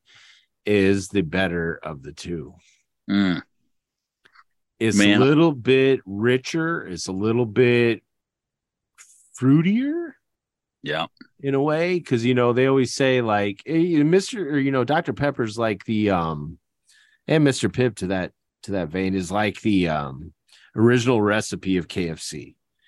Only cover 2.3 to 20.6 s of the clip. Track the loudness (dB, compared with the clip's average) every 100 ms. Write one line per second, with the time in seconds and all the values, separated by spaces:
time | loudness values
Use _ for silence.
2.3 | -10 -12 -18 _ _ _ _ -4 0 0
3.3 | -2 -8 _ _ _ _ _ _ _ _
4.3 | _ _ _ _ -4 0 2 4 4 4
5.3 | 4 2 2 2 4 4 2 -2 -4 0
6.3 | 0 -2 -4 -4 -4 -8 -10 -8 -4 -2
7.3 | 0 0 2 4 4 2 0 _ _ _
8.3 | _ _ _ _ _ _ _ -20 _ _
9.3 | -2 2 4 4 0 -2 -6 -8 -16 _
10.3 | _ _ _ _ _ -8 -6 -8 -12 -20
11.3 | _ -4 0 0 0 -2 -2 -2 0 2
12.3 | 2 2 2 2 2 0 0 2 2 2
13.3 | 0 -2 -6 -4 -2 0 2 4 2 0
14.3 | -6 -4 -2 0 0 0 0 -2 -2 -2
15.3 | -2 -4 -2 -4 -4 -4 0 2 2 0
16.3 | -6 -10 -14 _ _ _ _ _ _ -2
17.3 | 2 2 2 -2 0 -2 -2 -6 -4 -6
18.3 | _ _ _ -8 -6 -4 -4 -2 -4 -4
19.3 | -2 -2 -4 -2 0 0 -2 -6 -10 -18
20.3 | -20 _ _